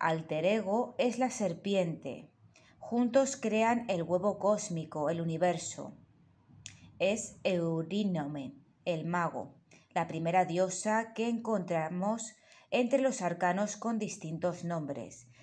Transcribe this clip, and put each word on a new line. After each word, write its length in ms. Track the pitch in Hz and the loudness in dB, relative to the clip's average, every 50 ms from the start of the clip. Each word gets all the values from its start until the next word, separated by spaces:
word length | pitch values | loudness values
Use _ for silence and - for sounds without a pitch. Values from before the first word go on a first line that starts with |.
alter 440 | - 165 160 160 156 - 156 156 160 | 0 0 2 0 -2 -4 -2 0 2
ego 520 | 190 214 226 196 190 202 240 247 240 - - | 2 2 2 2 0 0 0 0 0 0 0
es 220 | 226 247 233 233 | 0 0 2 0
la 100 | 254 247 | -2 -2
serpiente. 1000 | - - 208 180 165 165 - 202 202 190 180 165 147 - - 135 - 76 - - _ _ - - _ - - - - - | 0 0 -2 -2 -2 -2 -2 0 2 2 2 2 0 -6 -8 -10 -10 -10 -14 -18 _ _ -20 -20 _ -20 -20 -20 -20 -16
Juntos 560 | - - 233 240 247 226 240 269 269 262 - | -8 -2 0 2 2 4 6 4 4 4 0
crean 480 | - - 214 208 220 220 226 240 233 233 - | -4 -2 0 2 4 4 4 2 2 0 0
el 140 | 190 170 | -2 0
huevo 380 | 165 165 180 180 185 208 190 - | 0 2 2 2 2 2 0 2
cósmico, 680 | 185 202 214 208 - - 175 165 156 - - 156 147 147 | 2 2 2 2 0 -4 -4 -4 -6 -4 -4 -2 0 0
el 120 | 170 170 | 0 0
universo. 760 | 165 165 160 160 180 180 170 165 - - - - 139 - - - - - _ _ - _ _ _ _ _ - - - - - - - - - - | -2 -2 0 2 2 2 2 0 -4 -8 -10 -10 -12 -12 -14 -16 -20 -20 _ _ -20 _ _ _ _ _ -20 -20 -20 -20 -20 -20 -20 -12 -4 0
Es 400 | 170 196 214 214 - - - - - | 0 2 2 0 -4 -8 -8 -4 0
Eurynome, 1120 | 208 185 175 170 165 165 160 165 165 190 208 214 196 180 160 143 143 151 143 131 127 - - - _ _ _ - | 0 2 2 2 2 0 0 -2 -2 -2 0 0 0 0 -2 -2 -4 -6 -8 -8 -10 -12 -16 -20 _ _ _ -2
el 200 | 185 170 156 151 | -2 -2 0 0
mago, 500 | 165 175 175 170 160 - 120 98 - - - _ _ - - _ _ - | -2 0 0 0 0 -2 -4 -8 -10 -12 -20 _ _ -20 -20 _ _ -2
la 140 | 175 165 165 | -2 -2 -2
primera 360 | 156 165 165 165 175 185 180 | -2 -4 0 2 4 4 4
diosa 680 | - 165 180 190 180 185 - - 214 214 226 226 226 - | 4 2 2 2 0 0 -2 0 0 0 0 0 -2 -4
que 140 | 220 226 233 | -4 -2 0
encontramos 1040 | 233 226 226 220 220 196 175 180 170 160 156 160 180 180 180 180 226 233 - - - _ _ - - - - - | -2 -2 -2 0 0 0 0 0 0 0 0 0 -2 -2 0 0 -2 -2 -6 -10 -14 _ _ -20 -20 -20 -8 -2
entre 280 | - 240 247 226 277 262 | 2 2 2 4 4 4
los 220 | 269 262 254 - | 4 2 2 0
arcanos 540 | 180 170 170 170 185 175 180 196 208 202 - | -2 -2 0 2 2 2 2 2 0 -2 -4
con 240 | - - 233 226 214 | -4 -4 -2 -2 -2
distintos 640 | 214 175 - - - 160 156 - 180 180 - 175 170 | -2 -4 -6 -8 -8 -6 -4 0 0 -2 -2 -2 -4
nombres. 640 | 170 170 160 151 139 139 120 107 - - - - - - - | -4 -4 -2 -4 -4 -6 -8 -8 -12 -14 -18 -20 -20 -20 -20